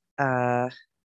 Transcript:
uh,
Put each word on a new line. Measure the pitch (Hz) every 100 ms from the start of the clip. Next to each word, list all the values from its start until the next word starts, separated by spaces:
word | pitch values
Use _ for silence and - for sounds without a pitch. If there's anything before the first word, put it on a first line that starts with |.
| _ -
uh, | 135 127 123 123 127 - - _